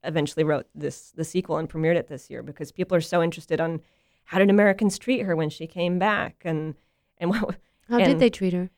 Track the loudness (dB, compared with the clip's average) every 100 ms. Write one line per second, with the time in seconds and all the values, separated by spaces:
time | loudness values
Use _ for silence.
0 | -2 -2 -2 -2 0 0 -4 -10 -10 -10
1 | -18 -10 -4 -4 -2 -6 -4 -2 0 0
2 | -2 -12 -14 -14 -14 -14 -14 -6 0 0
3 | 2 0 0 -2 -6 -2 -2 -4 _ _
4 | _ _ _ 2 6 6 4 4 0 -2
5 | -4 -2 0 -2 -2 -6 -12 -4 -2 0
6 | 0 0 -4 -8 -6 -4 -6 -10 _ _
7 | _ _ -2 0 0 -4 _ _ _ 4
8 | 4 6 4 2 -2 -2 -6